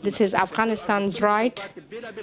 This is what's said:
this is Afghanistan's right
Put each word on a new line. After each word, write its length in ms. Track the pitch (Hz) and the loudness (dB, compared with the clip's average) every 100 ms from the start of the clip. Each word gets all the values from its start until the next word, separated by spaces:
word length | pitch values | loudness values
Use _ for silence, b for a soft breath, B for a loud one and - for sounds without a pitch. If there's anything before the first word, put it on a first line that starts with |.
this 160 | 202 190 | -6 0
is 140 | 208 | 2
Afghanistan's 880 | - 190 - 226 214 - 208 196 180 | 4 2 2 0 0 0 0 0 0
right 360 | 208 208 240 - - - 156 220 240 202 | 2 2 0 -2 -10 -14 -16 -16 -14 -14